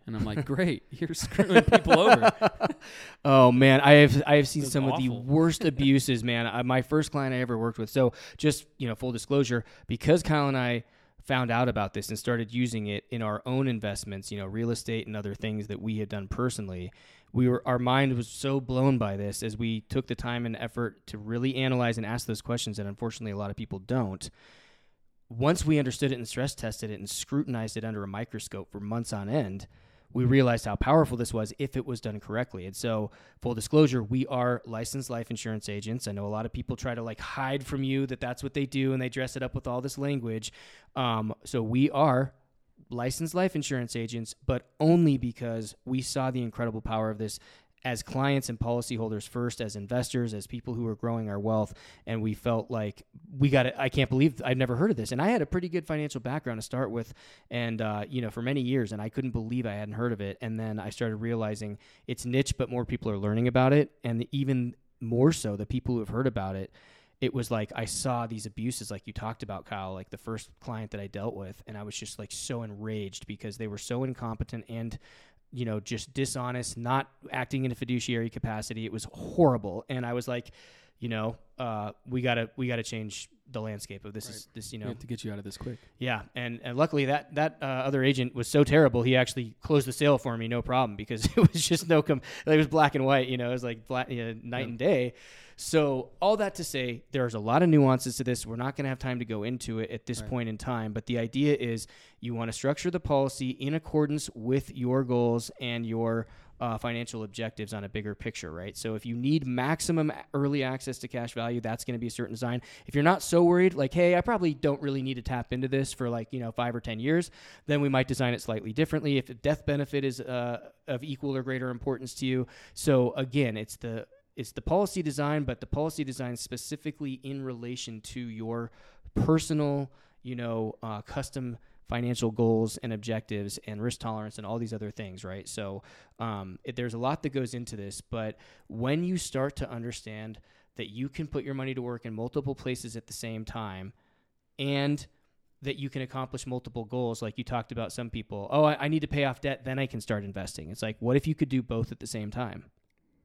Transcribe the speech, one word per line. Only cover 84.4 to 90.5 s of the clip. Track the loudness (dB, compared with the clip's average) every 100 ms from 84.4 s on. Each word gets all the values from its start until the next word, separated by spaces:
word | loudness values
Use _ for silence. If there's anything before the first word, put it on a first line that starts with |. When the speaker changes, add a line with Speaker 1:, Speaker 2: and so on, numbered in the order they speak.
| -16
Speaker 2:
this, | -16 -12
you | -10
Speaker 1:
We |
Speaker 2:
know. | -8
Speaker 1:
have | -10
to | -8
get | -8
you | -6
out | -8
of |
this | -10 -10
quick. | -10 -10 -16 _
Speaker 2:
Yeah. | -4 -4 -6
And, | -8 -6 -6
and | -6 0
luckily | 2 4
that, | 2 0 -2 -2
that, | -2 -2
uh, | -4
other | -2 0 4
agent | 4 4 0
was | -2 2
so | 6
terrible, | 8 8 8 6
he | 4
actually | 4 4 -2 -8 -10
closed | 2 2 2
the |
sale | 2 4 4
for | 2 -4
me, |
no | -2